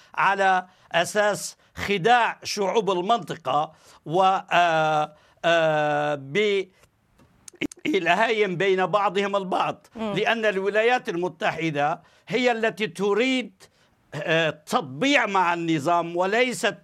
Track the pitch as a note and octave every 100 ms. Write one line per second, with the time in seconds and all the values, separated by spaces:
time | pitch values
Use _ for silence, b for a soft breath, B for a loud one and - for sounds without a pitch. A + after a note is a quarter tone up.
0 | B D3+ F3 G3 F#3+ F#3 F#3 b b E3+
1 | F3 G#3 G#3 F#3+ - - b - - G3+
2 | G3+ A#3+ G#3 - C3 G#3 F#3+ A3 F#3+ F3+
3 | F#3+ A#3 D#3+ D#3+ B2+ C#3+ D#3+ b b b
4 | D3+ F3 F#3+ F#3+ - E3+ F3 D#3+ D#3 D3+
5 | D3+ - b b E3+ E3+ D#3+ D3+ D3 D3
6 | D3 D3 C3+ F3+ G#3+ G3 F#3 b b _
7 | _ _ _ _ - - - - - G3
8 | E3+ F#3 A#3+ A3 G3+ E3+ G3 F#3 F3 G3+
9 | G3+ F#3+ G3+ G3+ F#3 - D#3 - _ A3+
10 | A3 G3+ A3 A3+ A3 F#3+ G3 G#3 A#3 B3+
11 | G#3 F3 F3 E3+ G3+ D#3 E3 C#3+ C#3+ E3+
12 | b b b A3+ B3 A3+ A3 G#3 G#3+ -
13 | G3+ G3+ C4 B3+ - - - b b _
14 | _ C#3+ E3+ D#3+ D#3+ D3 - B3 C3+ C3+
15 | C4+ C#4+ G#3+ G3 F3 F3 E3 D#3+ D3 E3+
16 | E3+ E3+ F#3 A3 B3+ A3 G#3+ F#3+